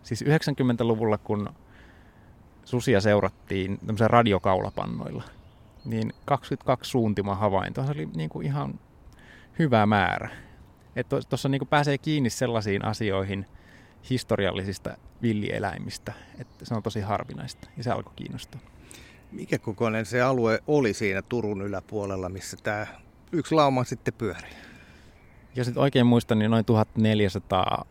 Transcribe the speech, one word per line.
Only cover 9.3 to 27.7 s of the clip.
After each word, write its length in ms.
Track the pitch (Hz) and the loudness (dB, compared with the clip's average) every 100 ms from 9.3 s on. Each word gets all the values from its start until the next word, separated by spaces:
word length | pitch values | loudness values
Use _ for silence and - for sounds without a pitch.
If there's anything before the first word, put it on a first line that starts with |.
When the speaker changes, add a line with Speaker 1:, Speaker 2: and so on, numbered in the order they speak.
| - - - | -20 -14 -2
Speaker 1:
hyvä 280 | 160 117 104 | 4 6 6
määrä. 440 | 107 90 - 110 - - - - - - - | 4 2 0 -6 -12 -20 -20 -20 -20 -10 -8
Et 120 | - | -4
to-, 120 | 135 117 | -4 -2
tossa 200 | 131 139 | -2 0
niinku 180 | 135 127 | -2 2
pääsee 320 | 151 147 139 | 2 2 0
kiinni 320 | - 151 120 | 0 0 0
sellaisiin 540 | - 127 113 104 98 | 0 0 0 0 -2
asioihin 640 | 107 110 107 95 98 98 98 - - - - - - | -2 -2 -2 -2 -2 -6 -8 -16 -20 -20 -20 -20 -4
historiallisista 840 | 127 - 107 95 98 95 92 - - - - | -4 0 0 0 -2 -6 -6 -8 -12 -18 -4
villieläimistä, 880 | 117 104 104 104 98 - 101 - - - - - | -2 0 -2 -4 -4 -6 -10 -12 -14 -16 -20 -18
että 260 | 120 - | -18 -18
se 100 | - | -8
on 80 | 113 | -6
tosi 180 | 107 107 | -4 -6
harvinaista 680 | 98 104 - - 127 - - - | -4 -4 -4 -10 -12 -14 -18 -8
ja 60 | |
se 80 | 120 | -4
alkoi 220 | 104 - - | -4 -6 -14
kiinnostaa. 440 | - - - 127 - - - - - - - | -12 -12 -14 -18 -20 -20 -20 -20 -20 -20 -18
Speaker 2:
Mikä 260 | - - 139 | -14 -4 -4
kokoinen 480 | - 101 117 110 110 | -4 -2 0 0 -2
se 160 | 123 | 0
alue 400 | 127 131 113 110 - | 2 2 2 0 2
oli 260 | 151 120 | 2 2
siinä 300 | 101 104 95 | 0 -2 -2
Turun 400 | - 120 107 101 | -2 -4 -2 -4
yläpuolella, 680 | 101 95 - 107 101 95 90 | -6 -8 -8 -6 -4 -4 -6
missä 280 | 95 - 95 | -8 -12 -8
tää 240 | 113 104 107 - - - - | -4 -4 -6 -12 -20 -20 -6
yksi 220 | 170 - | -4 2
lauma 300 | 156 143 131 | 4 4 2
sitten 300 | 123 - - | -2 -4 -6
pyöri? 340 | - 110 82 - - - - - - - - - - - | -4 -6 -6 -14 -20 -20 -20 -20 -20 -20 -20 -20 -20 -10
Speaker 1:
Jos 140 | 127 123 | -4 -2
nyt 80 | 123 | 2
oikein 300 | 139 135 120 | 4 6 6
muistan, 320 | 117 - 110 | 6 4 2
niin 120 | 107 | 4
noin 140 | 113 | 2
tuhat 240 | 110 110 107 - | 4 4 4 2
neljäsataa 880 | 110 107 101 98 - 95 - | 4 4 2 0 0 0 2